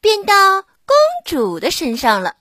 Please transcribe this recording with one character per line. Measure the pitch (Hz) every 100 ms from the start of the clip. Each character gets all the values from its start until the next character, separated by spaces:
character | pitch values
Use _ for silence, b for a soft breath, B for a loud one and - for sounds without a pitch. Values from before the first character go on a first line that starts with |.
变 | 415 427 403
到 | 403 392 392
公 | - _ - 571 622 698
主 | - 294 208 165
的 | 214
身 | - 302 233
上 | 247 208
了。 | 180 -